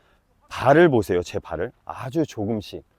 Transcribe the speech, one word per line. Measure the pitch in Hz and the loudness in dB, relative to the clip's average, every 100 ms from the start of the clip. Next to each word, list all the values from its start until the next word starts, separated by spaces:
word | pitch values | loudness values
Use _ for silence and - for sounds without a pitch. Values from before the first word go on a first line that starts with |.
| _ _ _ _ _ | _ _ _ _ _
발을 | - 123 151 175 | -2 4 6 6
보세요, | 123 101 90 | 4 2 0
제 | 85 101 | -2 -6
발을. | - 80 110 - | -8 -8 -8 -10
아주 | - 87 123 151 | -16 -12 -8 -4
조금씩. | 147 - 101 113 - 85 - | -4 -4 -6 -6 -8 -14 -18